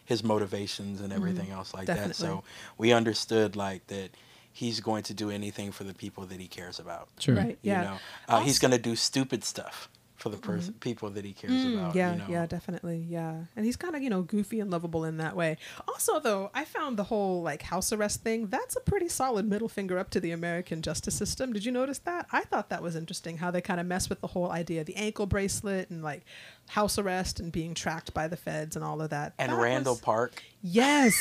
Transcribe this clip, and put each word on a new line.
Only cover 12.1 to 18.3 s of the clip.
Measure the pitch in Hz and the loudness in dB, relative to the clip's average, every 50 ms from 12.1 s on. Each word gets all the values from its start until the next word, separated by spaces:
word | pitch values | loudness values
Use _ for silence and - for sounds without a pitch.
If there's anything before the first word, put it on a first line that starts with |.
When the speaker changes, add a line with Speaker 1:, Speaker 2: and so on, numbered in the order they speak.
Speaker 1:
you | 175 170 | 0 -2
know? | - - | -2 -2
Speaker 2:
yeah, | 170 170 170 | -2 -2 0
definitely, | 170 180 175 - - 175 - - 170 165 165 165 | -2 -4 -6 -6 -6 -6 -6 -6 -6 -4 -4 -4
yeah. | 170 170 165 165 160 160 160 170 - - | -4 -4 -4 -4 -4 -6 -8 -10 -10 -6
And | - 214 | -2 -2
he's | 233 247 | 0 0
kinda, | - - 359 320 285 | -2 -4 -6 -4 -2
you | 269 269 | -2 0
know, | 202 185 | 0 0
goofy | 180 151 220 208 202 - 226 220 | 0 0 0 0 0 0 -2 -2
and | 202 202 | 0 0
lovable | 175 170 170 170 165 160 160 | -2 -2 -2 -2 -2 -2 -2
in | 160 160 160 | -2 -2 -2
that | 160 156 196 | -2 -2 0
way. | 185 170 160 160 - - - - - - | 0 0 0 0 -2 -6 -12 -14 -10 -8
Also, | - 523 - - - 403 311 | -8 -4 0 2 2 2 4
though, | 302 233 208 196 190 202 - | 4 2 2 2 0 -2 -4
I | 254 311 | -6 -6
found | - - - 320 277 240 | -4 -4 -4 -2 0 0
the | 208 190 | -2 0
whole, | - 226 208 202 190 180 175 | 0 2 2 2 2 2 0
like, | 170 156 143 - | 0 -2 -2 -4
house | - - 175 185 185 - | -4 -4 -2 0 0 0
arrest | 226 214 208 208 - - | 2 2 2 0 0 -2
thing, | - 226 | 0 0